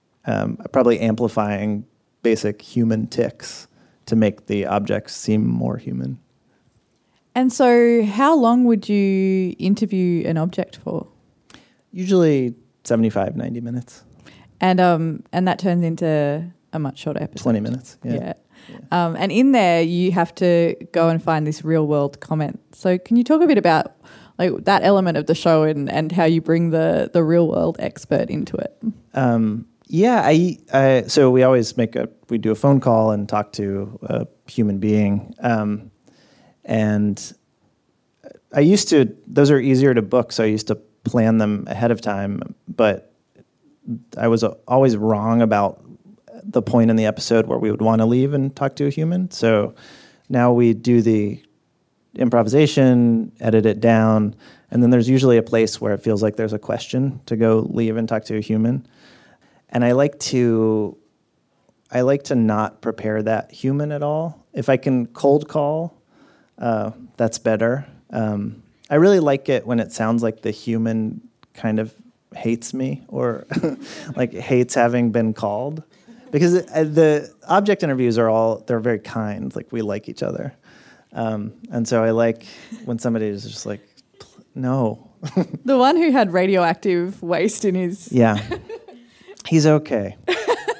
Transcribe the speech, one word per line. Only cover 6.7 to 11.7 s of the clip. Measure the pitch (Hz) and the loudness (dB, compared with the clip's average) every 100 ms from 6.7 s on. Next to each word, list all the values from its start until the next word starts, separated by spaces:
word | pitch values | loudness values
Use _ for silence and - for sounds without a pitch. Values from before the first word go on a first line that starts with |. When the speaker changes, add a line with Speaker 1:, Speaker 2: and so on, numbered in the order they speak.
| _ _ _ _ _ _ 247 | _ _ _ _ _ _ -2
Speaker 2:
And | 254 | 0
so | - 254 240 240 233 | 2 4 6 6 4
how | 214 202 277 320 | 2 2 2 4
long | 233 247 240 | 4 4 4
would | 220 - | 2 0
you | 208 196 190 190 190 185 - | 0 2 2 2 0 -2 -2
interview | 185 202 202 190 180 170 - | -2 0 0 0 0 0 -2
an | 160 | -2
object | 170 - - - | -2 -4 -8 -10
for? | - 165 - _ _ _ _ - _ | -10 -8 -10 _ _ _ _ -20 _